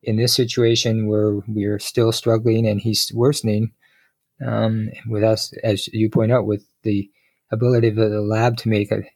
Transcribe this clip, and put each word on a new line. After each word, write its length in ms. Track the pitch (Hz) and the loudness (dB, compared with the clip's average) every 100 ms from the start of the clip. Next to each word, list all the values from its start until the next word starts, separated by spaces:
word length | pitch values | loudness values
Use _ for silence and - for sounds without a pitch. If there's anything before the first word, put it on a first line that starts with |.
in 140 | - 110 | -2 0
this 180 | 120 | 2
situation 720 | - 120 - 117 117 120 113 107 | 2 0 2 2 4 0 0 0
where 340 | 107 107 101 101 | 2 2 0 -4
we're 320 | 107 101 104 | -4 -2 -4
still 340 | - - 113 | -4 0 0
struggling 520 | 113 - 113 117 113 113 | 0 0 0 2 2 2
and 140 | 104 | 0
he's 320 | 113 104 - | -2 -2 -4
worsening, 600 | 113 123 147 110 107 113 _ _ _ _ _ _ _ 123 | 0 0 0 -2 0 -2 _ _ _ _ _ _ _ -6
um, 460 | 113 113 110 110 - 113 | -2 0 0 -4 -8 -6
with 160 | 107 | 0
us, 300 | 110 110 - - | 2 0 -2 -6
as 280 | 113 101 - | -2 -2 -2
you 200 | 110 110 | -2 0
point 220 | - 113 | 2 2
out, 140 | 123 101 | 2 0
with 200 | 104 _ _ | -4 _ _
the 260 | 110 101 101 _ _ _ _ | -4 -2 -4 _ _ _ _
ability 380 | 110 123 123 117 | -2 2 4 2
of 60 | 107 | 2
the 260 | 110 104 | 0 0
lab 340 | 104 110 120 117 | -2 2 2 0
to 120 | 113 | 0
make 240 | 110 104 | 0 0
a 80 | 107 - | -4 -6